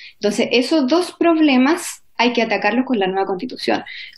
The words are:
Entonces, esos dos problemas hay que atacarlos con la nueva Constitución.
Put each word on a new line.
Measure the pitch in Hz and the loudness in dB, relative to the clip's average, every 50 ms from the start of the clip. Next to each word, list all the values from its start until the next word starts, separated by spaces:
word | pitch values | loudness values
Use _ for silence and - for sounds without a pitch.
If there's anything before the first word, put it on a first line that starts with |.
| - - - _ | -20 -20 -8 _
Entonces, | 196 208 208 240 - - | -4 -2 0 0 0 0
esos | 226 247 254 - 330 320 262 | 0 0 2 2 0 0 2
dos | 254 311 359 349 - - - | 2 2 0 0 -2 -2 0
problemas | 339 339 330 320 311 294 262 247 254 285 349 349 - - - - - _ _ | 2 2 4 4 4 4 4 4 4 2 2 0 -4 -10 -14 -16 -20 _ _
hay | - 233 247 | 0 0 0
que | 240 233 | 2 0
atacarlos | 226 226 208 196 202 208 220 247 254 | 0 0 0 0 0 0 0 0 0
con | - 254 202 | 0 -2 0
la | 190 | 0
nueva | 185 190 190 190 | 0 0 -2 -2
Constitución. | 190 196 180 - - - - - - - - - - - - - - - | -2 -4 -6 -6 -8 -10 -6 -2 -2 -2 -2 -4 -8 -14 -16 -16 -18 -20